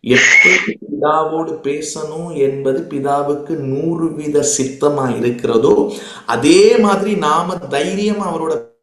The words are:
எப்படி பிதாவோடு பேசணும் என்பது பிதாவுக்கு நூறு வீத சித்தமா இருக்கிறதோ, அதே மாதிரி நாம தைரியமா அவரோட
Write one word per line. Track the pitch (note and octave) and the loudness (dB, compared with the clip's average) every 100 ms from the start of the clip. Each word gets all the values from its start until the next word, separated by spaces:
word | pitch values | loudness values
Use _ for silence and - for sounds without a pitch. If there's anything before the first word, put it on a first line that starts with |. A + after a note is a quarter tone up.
எப்படி | - B2 - - - - - - | 2 2 6 6 4 4 -2 -8
பிதாவோடு | - C#3+ D3 D#3 D#3 D#3+ D#3+ D#3 | -8 -2 0 2 0 -2 -4 -6
பேசணும் | C#3 D3 D3+ D#3+ D#3 D#3+ E3+ D3+ | -6 -6 -6 -8 -8 -8 -8 0
என்பது | C3+ C3+ C3+ C3+ | 0 0 -2 -2
பிதாவுக்கு | E3 C#3+ C#3 C#3+ C#3+ D3 - | -4 -6 -2 -2 -2 -4 -4
நூறு | D#3+ C3+ C#3 E3 E3 D#3+ | -6 -4 -2 -2 -2 -4
வீத | D3+ D3+ D3 C#3 - | -4 -2 0 0 0
சித்தமா | C3 - D3 C#3+ C3 G#2+ | -2 2 2 2 -2 0
இருக்கிறதோ, | A#2+ A#2+ A#2+ A#2 C#3+ - - - - - - | -2 -2 -2 0 4 4 2 -4 -14 -18 -6
அதே | A#2 C#3+ F3+ G#3+ A#3+ | 0 4 6 6 6
மாதிரி | G#3+ G3 G3+ | 4 2 0
நாம | G3 D3+ D#3 F3+ F3+ | 0 0 0 -2 -6
தைரியமா | C3+ C#3 E3 F#3+ G#3 G#3 F#3+ | -4 -2 -2 -2 -2 -2 -4
அவரோட | D#3+ D#3+ D#3 - _ | -4 -4 -4 -6 _